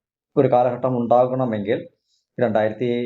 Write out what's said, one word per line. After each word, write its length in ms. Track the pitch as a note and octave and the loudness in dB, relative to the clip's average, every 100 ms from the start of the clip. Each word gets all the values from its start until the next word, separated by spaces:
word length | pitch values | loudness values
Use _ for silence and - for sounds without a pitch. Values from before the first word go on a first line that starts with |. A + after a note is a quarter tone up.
| _ _ _ D3 | _ _ _ 0
ഒരു 120 | C3 | 2
കാലഘട്ടം 400 | B2 B2 B2 C3 B2 | 4 2 0 -4 -2
ഉണ്ടാകണമെങ്കിൽ 800 | A#2 A#2+ B2+ C3 B2 G#2+ G2 C3+ - _ _ _ _ - | 2 2 2 0 -4 -4 -2 -4 -6 _ _ _ _ -4
രണ്ടായിരത്തി 520 | A#2+ G#2+ A2 G#2+ B2 A#2+ | 0 2 0 -2 -2 -2